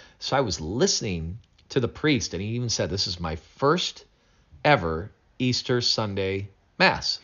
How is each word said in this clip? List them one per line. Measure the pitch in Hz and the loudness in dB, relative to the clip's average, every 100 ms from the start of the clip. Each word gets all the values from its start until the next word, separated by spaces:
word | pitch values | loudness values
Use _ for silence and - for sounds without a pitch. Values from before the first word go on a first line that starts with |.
| - _ | -20 _
So | - 135 | -2 0
I | |
was | 120 78 | 0 -2
listening | 78 113 196 - 117 85 82 98 - _ - | -4 2 2 2 -2 -4 -6 -10 -14 _ -4
to | 139 | -2
the | 110 | 0
priest, | - 156 127 - | 0 2 2 0
and | 87 | -4
he | 104 | -4
even | 120 120 | -4 -2
said, | - 95 | -2 -2
"This | 98 104 | -2 -4
is | 87 | -4
my | 82 78 | -6 -6
first | - - 139 175 - - - _ _ _ _ - | -10 0 2 2 0 -6 -18 _ _ _ _ -2
ever | 151 139 85 80 104 - _ - | 4 4 2 -4 -6 -14 _ -2
Easter | 127 120 - 123 | 0 0 0 0
Sunday | 120 - 107 98 95 98 101 - _ - | 2 0 -2 -2 -2 -2 -6 -14 _ 2
Mass. | 180 - - - | 2 2 -2 -6